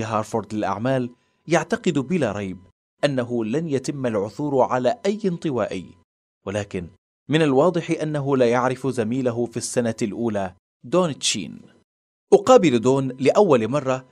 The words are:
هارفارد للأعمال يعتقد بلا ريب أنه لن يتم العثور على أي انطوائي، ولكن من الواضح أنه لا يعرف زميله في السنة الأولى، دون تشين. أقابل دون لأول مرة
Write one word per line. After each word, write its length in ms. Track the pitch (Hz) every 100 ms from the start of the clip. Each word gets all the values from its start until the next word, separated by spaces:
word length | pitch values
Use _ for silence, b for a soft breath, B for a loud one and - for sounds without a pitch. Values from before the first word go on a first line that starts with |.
هارفارد 540 | 110 110 110 117 98
للأعمال 560 | 107 92 98 120 135 123 - _ _ -
يعتقد 500 | 156 156 220 - 147
بلا 340 | 131 180 123
ريب 260 | 101 98 92 - _ _ _
أنه 400 | 147 131 113 120
لن 240 | 110 135 170
يتم 380 | 135 127 143 127
العثور 560 | 110 104 - 147 135
على 360 | 113 127 123 - 196
أي 140 | 214
انطوائي، 600 | 196 170 165 127 104 95 78 - _ _ _ _ -
ولكن 420 | 104 101 95 87 _ _ _ -
من 140 | 147
الواضح 480 | 156 131 170 175 165 165
أنه 340 | 156 151 139 135
لا 140 | 120
يعرف 360 | 120 127 131 135
زميله 600 | 127 110 127 123 113 120
في 100 | 120
السنة 380 | - - 117 113
الأولى، 520 | 113 90 117 104 95 - _ _
دون 340 | 123 165 180 127
تشين. 420 | - 113 71 50 - _ _ _ _ _ _
أقابل 480 | 196 202 254 175 120
دون 280 | 120 135 135
لأول 600 | 123 131 185 208 131 110
مرة 360 | 143 131 131 131